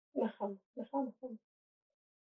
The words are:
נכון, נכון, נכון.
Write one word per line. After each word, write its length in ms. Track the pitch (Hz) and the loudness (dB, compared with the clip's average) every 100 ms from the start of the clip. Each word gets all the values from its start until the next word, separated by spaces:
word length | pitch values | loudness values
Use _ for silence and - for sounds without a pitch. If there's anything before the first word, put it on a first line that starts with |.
| _ | _
נכון, 420 | 277 226 - 208 196 _ 247 | 2 2 2 -4 -4 _ -8
נכון, 340 | 220 277 254 - | -2 0 0 -4
נכון. 200 | 254 220 _ _ _ _ _ _ _ _ | -10 -10 _ _ _ _ _ _ _ _